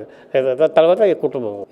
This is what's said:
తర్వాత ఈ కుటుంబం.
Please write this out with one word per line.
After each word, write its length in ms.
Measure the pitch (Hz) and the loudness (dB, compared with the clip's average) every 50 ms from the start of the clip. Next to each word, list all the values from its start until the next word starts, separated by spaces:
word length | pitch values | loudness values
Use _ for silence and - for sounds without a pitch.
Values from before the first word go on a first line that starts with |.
| 104 - - - - - - 139 131 131 127 131 156 | -10 -16 -20 -20 -10 -4 -2 -2 0 0 0 0 0
తర్వాత 360 | 156 151 165 160 165 180 202 | 2 4 4 4 4 4 2
ఈ 120 | 220 196 160 | 2 2 2
కుటుంబం. 520 | - - 143 - 139 120 107 104 101 98 - | 0 -2 -4 -4 -6 -8 -8 -8 -10 -8 -8